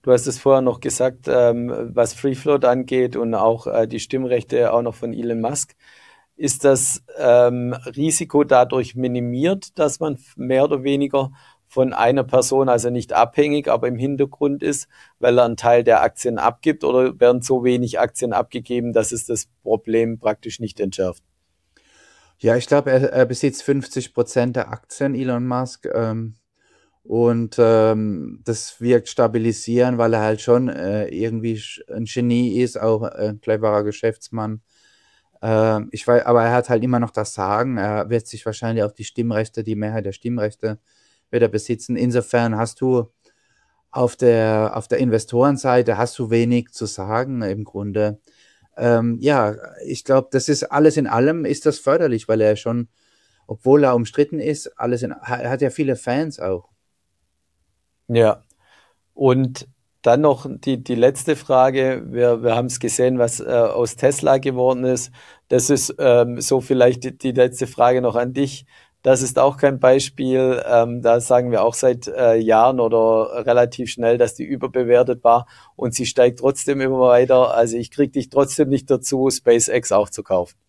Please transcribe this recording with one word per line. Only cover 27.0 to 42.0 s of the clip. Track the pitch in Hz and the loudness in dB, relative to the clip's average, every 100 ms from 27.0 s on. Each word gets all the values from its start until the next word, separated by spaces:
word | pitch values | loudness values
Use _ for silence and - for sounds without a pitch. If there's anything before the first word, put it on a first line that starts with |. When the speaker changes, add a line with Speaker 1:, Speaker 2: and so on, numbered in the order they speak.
Speaker 2:
und, | _ 110 120 117 113 - | _ 0 2 0 -4 2
ähm, | 113 113 110 110 107 92 64 - | 4 6 4 2 -2 -6 -10 -14
das | - 113 - - | -8 -8 -8 -8
wirkt | 120 120 117 | 2 2 0
stabilisierend, | - 117 113 113 110 - 120 123 120 | -2 0 0 -2 -4 -4 0 0 2
weil | 117 | 0
er | 113 | 2
halt | 107 107 | 0 -2
schon, | - 120 127 | 2 2 2
äh, | 69 90 104 104 | -6 -6 -4 -4
irgendwie | 82 113 113 113 | -6 -6 -4 -4
sch-, | 110 101 - - | -4 -10 -20 -14
ein | 90 | -10
Genie | 117 - 120 120 123 104 | -8 -2 0 2 0 0
ist, | 123 - | -2 -2
auch, | 110 110 | 0 0
äh, | 113 - 107 | -2 -4 -6
ein | 104 | -6
cleverer | - 110 110 107 | -4 -2 2 0
Geschäftsmann. | 104 104 113 110 - 113 107 110 _ _ _ _ _ _ _ _ | 0 -4 -4 -4 -12 -8 -8 -10 _ _ _ _ _ _ _ _
Ähm, | 113 110 110 107 107 | -2 2 2 0 -4
ich | 110 - | -8 2
wei-, | 120 - | 2 4
aber | 120 | 2
er | 117 | 4
hat | 123 123 | 0 0
halt | 117 | 0
immer | 123 123 | 0 -2
noch | 117 | -2
das | - 107 | -4 -6
Sagen. | - 95 104 127 120 | -4 -2 -2 -2 -2
Er | 101 107 95 | -4 -4 -2
wird | 117 110 | -4 -6
sich | 110 | -12
wahrscheinlich | - 107 117 113 | -10 -8 -6 -2
auf | 104 | -4
die | _ | _
Stimmrechte, | 110 - 117 107 110 - | -14 -6 -2 -2 -4 -8
die | 107 107 | -8 -6
Mehrheit | 107 110 | -6 -6
der | 98 | -8
Stimmrechte | 95 117 120 107 - 110 107 _ _ _ _ _ | -10 -8 -4 -6 -6 -8 -8 _ _ _ _ _
wird | 120 | 0
er | 117 | 0
besitzen. | 107 - 120 - | 0 -4 -8 -4
Insofern | 120 | -2